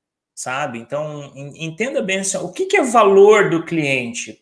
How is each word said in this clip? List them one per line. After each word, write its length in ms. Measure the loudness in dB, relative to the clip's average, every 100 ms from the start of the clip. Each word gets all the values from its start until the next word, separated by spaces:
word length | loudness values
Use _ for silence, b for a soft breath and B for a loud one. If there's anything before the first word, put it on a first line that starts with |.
| _ _ _
sabe? 440 | -14 -8 -6 -6 -10
Então, 540 | -10 -10 -8 -12 -16
en-, 320 | -18 -18 -12 -12
entenda 360 | -8 -6 -4
bem 180 | -4 -4
assim, 160 | -4 -6
o 140 | -8
que 140 | -8 -2
que 100 | 0
é 60 |
valor 680 | 2 4 6 8 8 6 4
do 140 | 0
cliente 680 | -2 -2 0 -2 -4 -10 -12 -8